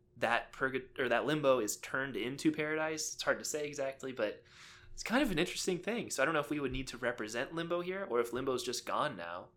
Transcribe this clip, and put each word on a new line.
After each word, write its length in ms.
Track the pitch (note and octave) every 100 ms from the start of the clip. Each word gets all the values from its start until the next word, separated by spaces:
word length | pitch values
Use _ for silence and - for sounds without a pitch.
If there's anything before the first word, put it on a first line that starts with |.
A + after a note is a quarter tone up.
| _ -
that 340 | A#2 A#2 -
purga-, 460 | - C3+ B2+ B2+ -
or 100 | B2+
that 180 | A#2 A2+
limbo 320 | D#3 C#3 B2+
is 160 | G#2 -
turned 380 | - C3+ C3+ A2
into 340 | A#2 C#3 D#3
paradise. 640 | D#3 D3+ D#3 D#3 D#3 -
It's 80 | -
hard 160 | - A#2+
to 60 |
say 220 | - D3+ D3
exactly, 460 | C#3+ C3+ C3+ C3+
but 300 | A#2+ G#2 G#2 - - - - -
it's 80 | -
kind 200 | - A#3
of 80 | C#4+
an 80 | E3
interesting 400 | F3 - - F3
thing. 320 | G3 A#3 A#2
So 120 | -
I 40 | C3+
don't 80 |
know 60 | D#3+
if 100 | C#3+
we 100 | D3+
would 120 | C3+
need 160 | C3 C3
to 80 | A#2+
represent 560 | A#2+ A#2+ A2 A#2 C3+
limbo 260 | E3 E3+ F3
here, 260 | F3 F#3+ G3
or 100 | A#2
if 120 | A#2
limbo's 300 | B2 C3+ B2+
just 220 | B2+ A#2+
gone 320 | - G2+ C#3 G2
now. 280 | E2+ F2 -